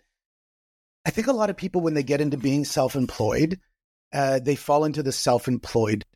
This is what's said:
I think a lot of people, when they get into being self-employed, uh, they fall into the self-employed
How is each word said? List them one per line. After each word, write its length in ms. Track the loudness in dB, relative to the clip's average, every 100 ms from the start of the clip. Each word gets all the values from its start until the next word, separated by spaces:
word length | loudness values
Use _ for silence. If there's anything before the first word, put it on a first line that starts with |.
| _ _ _ _ _ _ _ _ _ _ -4
I 40 |
think 160 | -2 0
a 60 |
lot 180 | 0 0
of 60 | -2
people, 240 | -4 -2
when 140 | 0
they 80 | 0
get 180 | 0 0
into 160 | 0 0
being 280 | 0 0
self-employed, 960 | 0 0 0 0 -2 0 0 2 0 -2 _ _ _ _ _
uh, 280 | -2 0 0
they 160 | 0 -2
fall 280 | 2 2
into 180 | 2 0
the 100 | -4
self-employed 920 | -2 2 2 2 -4 0 0 2 0 -4